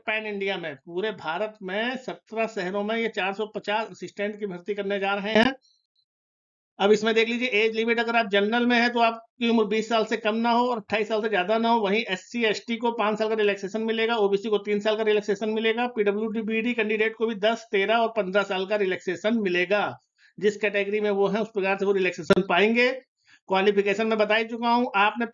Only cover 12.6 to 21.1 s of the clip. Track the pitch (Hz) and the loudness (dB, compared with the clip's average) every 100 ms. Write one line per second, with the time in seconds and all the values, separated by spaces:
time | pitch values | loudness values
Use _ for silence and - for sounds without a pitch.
12.6 | - 226 240 233 214 220 220 220 208 196 | -4 -4 -2 0 -2 0 -2 0 0 0
13.6 | 196 214 226 220 220 226 202 196 214 202 | -6 -4 -4 -2 0 0 2 0 0 -2
14.6 | 208 208 214 220 214 208 208 196 220 220 | 0 -2 0 0 2 2 0 -2 -2 0
15.6 | 226 226 240 233 202 202 220 220 208 220 | 0 0 -2 0 0 0 -2 -4 -2 -2
16.6 | 233 240 214 220 220 220 226 208 208 226 | 0 -2 -2 0 -2 0 -4 0 0 0
17.6 | - 202 196 226 226 226 185 202 196 190 | -2 0 2 2 2 0 0 0 0 -2
18.6 | 190 208 190 180 - 170 208 233 196 175 | -2 0 0 -2 -4 -2 0 0 0 0
19.6 | 180 202 165 123 _ _ _ - 196 208 | 2 0 0 -6 _ _ _ -2 -2 0
20.6 | 208 202 196 214 208 | -2 0 0 0 0